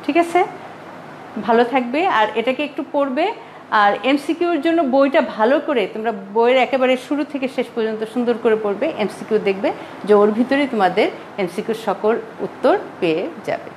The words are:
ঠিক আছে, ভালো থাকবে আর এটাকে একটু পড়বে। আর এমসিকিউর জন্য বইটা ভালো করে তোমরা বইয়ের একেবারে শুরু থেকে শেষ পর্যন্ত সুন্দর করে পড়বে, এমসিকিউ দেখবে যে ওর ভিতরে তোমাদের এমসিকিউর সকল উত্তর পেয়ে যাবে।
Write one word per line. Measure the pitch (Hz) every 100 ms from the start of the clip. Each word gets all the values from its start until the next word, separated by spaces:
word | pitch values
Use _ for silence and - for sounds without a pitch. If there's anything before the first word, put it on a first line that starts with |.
| -
ঠিক | 302
আছে, | 339 349 381 - - - - - - - - -
ভালো | 214 233
থাকবে | 240 269 240 269 370
আর | 247 214 226
এটাকে | 233 262
একটু | 294 - 311
পড়বে। | 294 277 262 359 453 - - -
আর | 214 208 -
এমসিকিউর | 254 277 - 330 349 330
জন্য | 330 330
বইটা | 285 269 277 311
ভালো | 262 - 220 294
করে | 302 269 185
তোমরা | 214 220 208 196
বইয়ের | 208 233 262
একেবারে | 254 269 254 254
শুরু | - 285
থেকে | 294 277 262
শেষ | 262 233 -
পর্যন্ত | 220 214 214
সুন্দর | 254 240 226
করে | 240 214
পড়বে, | 214 202 285 254
এমসিকিউ | 196 - - 214
দেখবে | 190 190 254 381 - - 190
যে |
ওর | 208 208
ভিতরে | 214 247 277 285
তোমাদের | 233 185 175 311 - - -
এমসিকিউর | 180 196 196 220 -
সকল | 180 214 226 - -
উত্তর | 185 - 254 392 - -
পেয়ে | 175 160 262 330 -
যাবে। | - -